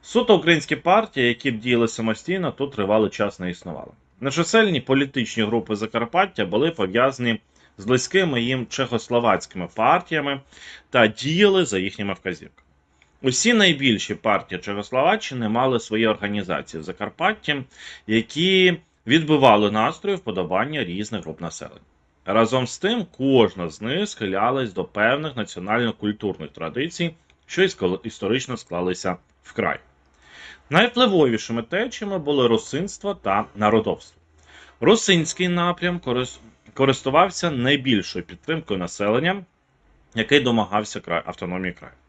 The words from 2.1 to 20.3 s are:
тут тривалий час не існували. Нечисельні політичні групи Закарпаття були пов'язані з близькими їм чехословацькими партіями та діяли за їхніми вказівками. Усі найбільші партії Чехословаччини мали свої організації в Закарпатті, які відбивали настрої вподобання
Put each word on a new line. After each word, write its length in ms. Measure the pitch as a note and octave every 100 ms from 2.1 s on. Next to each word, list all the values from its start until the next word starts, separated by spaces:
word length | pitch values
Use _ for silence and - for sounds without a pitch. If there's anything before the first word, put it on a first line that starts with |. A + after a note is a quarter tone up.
| G#2+ - F#3+ D#3+
тут 200 | - C#3
тривалий 380 | B2 G2 G#2+ G#2
час 300 | - G2+ -
не 100 | F2+
існували. 400 | F2 F2+ D2 - - _ _
Нечисельні 600 | C3 C3+ E3 A3+ G#3+ D3+
політичні 640 | - C3+ C#3 C3+ A2+ -
групи 340 | G#2 A2+ A2+ G#2+
Закарпаття 680 | A2 A#2 A#2 F3 G3 -
були 260 | F#2+ G#2 D#3+
пов'язані 680 | E3 F#2+ G#2+ C3+ C3 B2 A2 _ _ _ -
з 60 |
близькими 580 | G2+ B2+ - F#3+ F3+ B2
їм 240 | A#2 C3 A2+
чехословацькими 1000 | - B2+ A2+ - A#2+ A#2+ F2+ - F#2 F2
партіями 680 | - A#2 F3 F3 D#3+ C#3+ C#3 _ - - - _
та 160 | B2+ G#2+
діяли 580 | A2 C3+ E3 G#3 F#3+
за 140 | E3 F#2+
їхніми 340 | F#2+ - G2+
вказівками. 540 | F#2 F#2+ E2+ D#2+ _ _ _ _ _ _ _
Усі 320 | C3 B2+ A3+
найбільші 600 | A#3 F#3+ C#3+ C3+ G2+ -
партії 460 | F#2+ A2+ G2+ - F2+
Чехословаччини 880 | G2+ G2+ G#2 B2+ D3+ G#3+ - B2+ A2
мали 320 | A2+ C3 A#2+
свої 260 | - A2 A2+
організації 760 | G#2 G#2 G#2 F2+ D2+ C#2+ E2
в 40 |
Закарпатті, 800 | D#2 F2+ G2+ - F3+ G#3+ - C#3+ C3 - - - -
які 720 | A2 A2+ D3 F3+ F#3+ F#3 F3 _ _ -
відбивали 640 | D#3+ D3+ D3+ C3 G#2 G#2
настрої 460 | G#2+ A#2 - G3+ C3
вподобання 680 | -